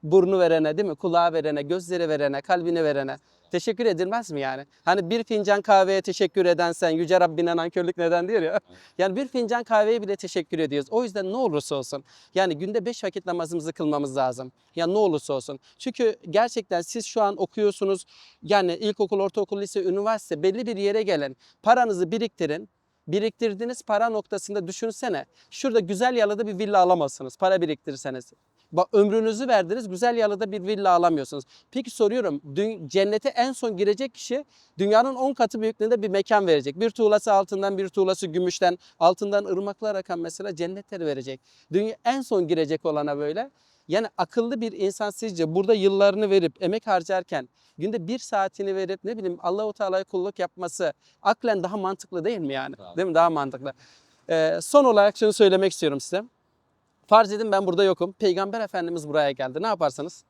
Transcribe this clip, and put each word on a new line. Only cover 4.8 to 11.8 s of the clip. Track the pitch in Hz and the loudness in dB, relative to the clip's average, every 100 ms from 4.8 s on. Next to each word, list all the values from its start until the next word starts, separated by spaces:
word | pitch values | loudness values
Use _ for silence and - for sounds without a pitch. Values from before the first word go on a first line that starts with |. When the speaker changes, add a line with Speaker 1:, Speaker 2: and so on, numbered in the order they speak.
Speaker 1:
Hani | - 196 170 | 0 0 0
bir | 226 | -4
fincan | 226 214 202 202 | -2 -2 2 0
kahveye | 202 196 190 196 | 6 6 6 2
teşekkür | 185 185 185 - 175 | -2 0 0 2 2
eden | 170 170 | 4 2
sen, | 170 175 | 0 0
Yüce | 160 170 185 | 0 4 4
Rabbine | 175 156 170 170 | 4 2 0 0
nankörlük | 165 180 175 175 | -2 -2 -2 0
neden | 170 175 180 | 2 2 2
diyor | 220 | 0
ya. | 160 | 0
Speaker 2:
Evet. | 202 _ - - - | -2 _ -20 -20 -2
Speaker 1:
Yani | 185 190 | -2 0
bir | 269 | -4
fincan | 254 233 240 | -2 -2 -2
kahveye | 233 220 214 233 | 2 2 4 2
bile | 202 196 | 0 -6
teşekkür | 185 - 160 165 | -4 -4 -4 -2
ediyoruz. | 156 143 135 | 0 -2 -2
O | 220 | -2
yüzden | 247 196 185 | -2 -4 -4
ne | 220 | -2
olursa | 247 147 - | 0 0 -2
olsun, | 143 | -6